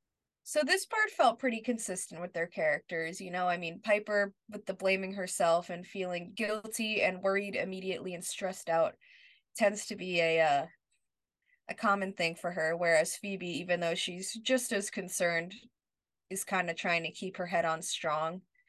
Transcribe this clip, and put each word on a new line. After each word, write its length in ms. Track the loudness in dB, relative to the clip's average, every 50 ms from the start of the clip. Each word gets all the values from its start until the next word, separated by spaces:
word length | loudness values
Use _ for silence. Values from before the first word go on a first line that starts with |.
| _ _ _ _ _ _ _ _ -10
So 160 | -2 0 2 4
this 220 | 4 2 0 0
part 240 | -2 0 0 0 0
felt 280 | 4 6 6 6 6 4
pretty 220 | 0 -2 -2 0
consistent 600 | -2 -2 -2 -2 -2 -6 -6 -6 -6 -10 -8 -8
with 120 | -8 -6
their 160 | -2 -2 -4 -2
characters, 720 | -2 0 2 2 2 0 -2 -6 -4 -4 -4 -4 -6 -8
you 100 | -10 -6
know? 180 | -2 0 2 2
I 100 | 0 0
mean, 220 | -2 -6 -8 -6
Piper 540 | 0 0 0 0 2 0 2 2 2 0 -2 _ _ -14
with 180 | -12 -12 -8
the 80 | -8 -6
blaming 380 | 0 2 2 2 2 0 -4 -6
herself 560 | -6 -6 -4 0 2 4 6 6 4 2 -2
and 160 | -10 -10 -10
feeling 460 | -10 -6 -4 -4 -2 -4 -4 -6 -8 -6
guilty 680 | -4 -2 -2 -2 -4 -4 -8 -6 -4 -2 -2 0 2
and 200 | 2 0 0 0
worried 320 | 0 0 2 2 -2 -2 -4
immediately 580 | -4 -4 -4 -4 -6 -6 -6 -6 -6 -6 -8 -8
and 100 | -8 -8
stressed 440 | -8 -8 -4 -4 -6 -6 -6 -4 0
out 280 | 2 4 2 2 0 _ _ -20 -20 -20 -20 -20 -20 _ _ _ -2
tends 300 | 2 4 4 4 2 -6
to 100 | -8 -8
be 240 | -6 -4 -2 2 2
a, 200 | 4 4 6 6
uh, 240 | 6 6 6 4 2 -2 -10 _ _ _ _ _ _ _ _ _ _ _ _ _ _ _ _ _ _ -12
a 60 | -8
common 380 | 0 2 2 4 4 2 -4
thing 220 | -2 -2 -2 -2 -2
for 160 | -2 -6 -4
her, 240 | -2 0 0 0 0
whereas 400 | 2 4 6 6 6 6 4 -2
Phoebe, 300 | -6 -6 -6 -6 -4 -4 -4 -4 -4
even 200 | 0 0 0 2
though 140 | 2 0 0
she's 400 | 0 -2 -6 -6 -8 -8 -8 -8
just 380 | -6 0 2 2 2 2 0
as 180 | -2 -2 -2 -4
concerned, 640 | -6 -6 -8 -6 -2 0 0 2 2 0 -2 -4 -10 -14 -18 -20 _ _ _ _ _ _ _ _ _ _ _ -8
is 140 | -8 -6 -4
kinda 300 | -2 0 0 0 0 -4
trying 300 | -2 0 0 0 2 0
to 80 | -4
keep 240 | -6 -6 -8 -8 -4
her 100 | -6 -4
head 180 | 0 0 2 2
on 180 | 2 0 0
strong 600 | -2 -6 -6 -2 -2 0 0 0 0 -2 -4 -6 -14 _ _ _ _